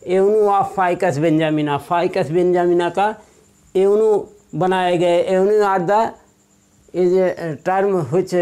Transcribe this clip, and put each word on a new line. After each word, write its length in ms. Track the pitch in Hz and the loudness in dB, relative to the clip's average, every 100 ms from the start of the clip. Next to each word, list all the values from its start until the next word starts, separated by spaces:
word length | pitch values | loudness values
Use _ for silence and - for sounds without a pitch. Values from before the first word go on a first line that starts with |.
Avenue 480 | - 185 196 214 208 | -4 0 2 2 2
of 220 | 196 196 - | 2 -2 -2
Ficus 440 | 180 175 185 139 | -2 0 -2 0
benjamina, 580 | 156 156 160 156 147 143 - | 0 0 0 -2 -2 -4 -2
Ficus 400 | 175 185 185 143 | -2 -2 -2 -2
benjamina 600 | 175 180 180 175 175 175 170 | 0 0 2 2 0 0 -2
का 200 | 208 214 - _ _ _ _ 190 | -2 -4 -14 _ _ _ _ 0
एवेन्यू 520 | 196 208 220 202 - - _ 151 | 2 2 2 0 -2 -14 _ -4
बनाए 420 | 185 190 180 170 | -2 0 0 0
गए। 260 | 180 175 | 2 0
Avenue 400 | 180 185 190 214 | 2 2 2 2
are 240 | 202 190 170 | 2 0 0
the 140 | 208 233 - _ _ _ _ _ _ _ | 0 0 -6 _ _ _ _ _ _ _
is 200 | 170 180 | -2 0
a 420 | 185 185 - 170 143 - | 2 0 -2 -8 -6 -4
term 260 | 190 196 190 131 | 0 0 -2 -2
which 220 | 165 180 180 | -2 -2 0